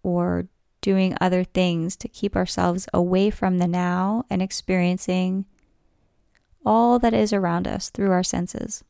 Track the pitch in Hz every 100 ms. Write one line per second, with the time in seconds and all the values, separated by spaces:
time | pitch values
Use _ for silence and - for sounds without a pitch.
0 | 185 175 175 175 180 _ _ _ - 190
1 | 185 - 185 180 185 - 180 170 165 -
2 | - - 202 190 185 - 180 175 - 185
3 | 180 185 202 208 190 180 180 180 180 180
4 | 190 220 - 190 190 - - 185 175 180
5 | - 185 185 190 196 _ _ _ _ _
6 | _ _ _ _ _ _ 269 220 240 240
7 | 233 226 214 202 185 170 185 190 - -
8 | 196 180 185 - 175 - - -